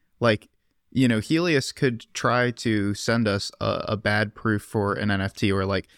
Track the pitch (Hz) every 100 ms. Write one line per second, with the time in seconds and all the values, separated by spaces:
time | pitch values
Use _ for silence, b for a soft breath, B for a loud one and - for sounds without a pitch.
0 | _ _ 117 107 - _ _ _ _ -
1 | 127 110 107 160 175 147 - - 143 113
2 | - - 127 123 123 120 120 107 101 104
3 | - 117 110 101 - - 107 95 - 107
4 | 107 107 107 - 113 104 - 113 101 101
5 | 104 98 98 - 104 98 95 98 -